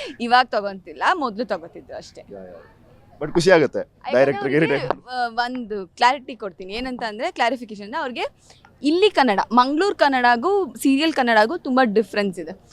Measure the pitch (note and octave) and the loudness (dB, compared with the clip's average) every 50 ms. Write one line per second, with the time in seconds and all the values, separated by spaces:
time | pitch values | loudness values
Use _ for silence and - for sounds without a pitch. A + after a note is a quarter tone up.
0 | C#5+ F#4+ C4+ - A#3+ A#3 A#3+ B3+ C4 - C4 G#3+ G3+ G3+ F#3+ F#3+ - F3 D3+ - | -12 -12 -10 -8 0 4 4 4 4 2 -2 -4 -4 -4 -10 -10 -16 -16 -8 -2
1 | G3 C4+ F#4+ E4+ C#4 A#3+ F#3+ G#3 B3 F#3+ G3+ E3 E3 E3+ - E3+ - - C3 A2+ | 0 0 0 0 -2 -6 -4 -6 -6 -6 -6 -8 -8 -14 -18 -20 -18 -14 -14 -14
2 | - - - - - - G2+ F#2+ F#2+ F#2 F2 E2 - - _ _ _ _ - - | -14 -16 -20 -20 -20 -18 -18 -16 -16 -16 -18 -20 -20 -20 _ _ _ _ -20 -20
3 | _ _ - - D3 D3+ - E3+ D#3 F#3+ F#3 E3 C#3 - - G2+ - _ _ _ | _ _ -12 -10 -8 -2 0 2 6 6 6 6 6 2 0 -4 -8 _ _ _
4 | - - A#2 B2 C#3 C#3 C#3 - - C#3 C3+ D3+ - - C#3+ - - - - C#3 | -8 0 2 4 4 4 2 -2 -2 0 2 2 2 2 0 -2 -2 -4 -6 -8
5 | - A#3+ B3+ B3 A#3+ A#3 A3+ A#3+ A#3+ B3 B3+ B3+ A#3 G3 G#3+ G3+ F#3 E3 _ - | -8 -10 -6 -4 -4 -4 -2 -4 -4 -4 -4 -8 -8 -8 -8 -8 -10 -10 _ 2
6 | A#3+ B3 C#4 C#4+ C4 - B3+ - A3 F#3+ - - F#3 F#3+ G3+ A#3 B3+ C4 B3 A#3 | 2 2 2 0 -6 -14 -14 -10 -10 -12 -12 -12 -14 -10 -10 -8 -8 -8 -8 -8
7 | B3 A3 G#3 A3 C#4+ F#4 - D4+ A#3+ A#3 C4 A#3 B3 G3 G#3+ G3 G3+ G3+ C4+ E4 | -8 -10 -8 -6 -8 -6 -2 0 0 0 0 -4 -8 -14 -14 -14 -14 -10 -8 -8
8 | D4+ B3+ A#3 D#4 G#4 C#5+ _ _ _ _ - _ _ _ _ - B3+ D4 E4 F4+ | -6 -6 -6 -6 -8 -8 _ _ _ _ -20 _ _ _ _ -4 -2 0 2 4
9 | G#4 G4+ - D#4+ C4+ A#3+ G3 F#3+ - - G#3+ B3 B3 C4+ D4 D#4 F#4+ G4+ F#4+ - | 2 2 4 4 2 4 2 0 0 2 2 2 2 2 2 0 0 0 2 2
10 | D#4 C#4+ C4+ B3+ A#3+ A#3+ A#3+ A#3 B3+ F#4 G4+ G4+ F4+ A#3+ - - - C#4 C4+ C4+ | 2 2 2 2 2 2 2 2 0 0 0 0 -2 -4 -8 -2 0 0 2 2
11 | D#4+ E4 - C#4+ B3 A#3+ A3+ G#3+ G#3+ A3+ E4+ F4+ - C#4 B3+ C4 C4 G#3+ F#3+ A3 | 0 0 0 0 0 4 4 4 4 4 0 -6 -4 -2 2 2 2 4 2 0
12 | G3+ - - G#3 G3+ G3 E3+ F#3 D#3+ D#3+ F#3 - _ _ | 0 0 -2 -2 -2 -2 -4 -6 -12 -12 -14 -18 _ _